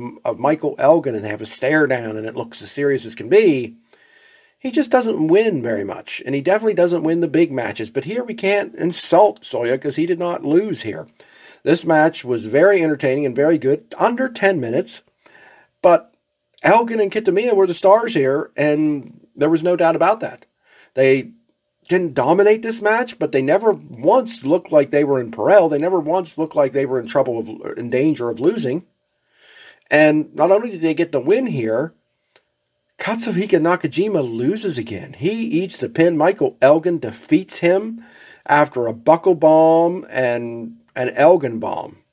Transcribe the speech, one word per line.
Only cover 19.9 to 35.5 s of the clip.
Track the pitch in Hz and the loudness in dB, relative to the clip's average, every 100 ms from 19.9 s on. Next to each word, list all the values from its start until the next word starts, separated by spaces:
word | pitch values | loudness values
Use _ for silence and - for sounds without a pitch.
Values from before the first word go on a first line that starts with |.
| 120 | 2
about | 170 226 | 2 0
that. | - 123 _ _ _ _ _ | -4 -12 _ _ _ _ _
They | - 135 135 117 - _ _ _ _ - | 2 4 4 0 -18 _ _ _ _ -2
didn't | 180 175 | -2 0
dominate | 135 127 185 202 220 | -2 0 2 4 2
this | 226 226 | -2 -4
match, | 208 226 240 - | -2 -2 -4 -6
but | 151 | -4
they | 135 | -2
never | 131 190 226 | 0 0 0
once | 165 - 113 147 254 233 - | -2 -8 -2 2 2 0 -6
looked | 135 175 - | -2 -2 2
like | 156 123 | 2 2
they | 143 | 0
were | 147 135 | 0 -2
in | 117 | -4
peril. | 113 117 202 160 | -4 4 4 4
They | 147 | 0
never | 170 185 | 0 -2
once | 156 185 165 - | -2 -4 -4 -8
looked | 160 | -4
like | 151 135 | 0 0
they | 135 135 | 0 -2
were | 131 | -4
in | 117 | -2
trouble, | 143 127 117 | -2 -2 -4
of, | 110 - - - | -8 -12 -12 -10
in | 120 | -4
danger | 127 156 143 120 | 0 0 0 -4
of | 117 | -2
losing. | 147 220 120 151 - _ _ _ _ _ _ - - _ - | -2 -2 -4 -6 -10 _ _ _ _ _ _ -20 -20 _ -2
And | 147 156 151 151 147 | 4 4 2 -2 -2
not | 165 | 2
only | 196 240 | 2 0
did | 185 | -4
they | 160 | -2
get | 151 170 | -2 -2
the | 139 | -2
win | 127 226 254 | 0 0 0
here, | 143 110 113 165 _ _ _ _ _ _ _ _ _ _ - | -4 -2 -2 -4 _ _ _ _ _ _ _ _ _ _ -10
Katsuhiko | - 226 233 175 208 170 | -6 -4 -2 -2 2 2
Nakajima | 165 180 156 - 214 180 | 2 0 -2 -2 -2 0
loses | 127 113 127 214 208 127 | -2 -2 -2 -2 -4 -6
again. | 104 98 - | -8 -10 -12
He | - 160 | -6 -4
eats | 226 226 | -4 -2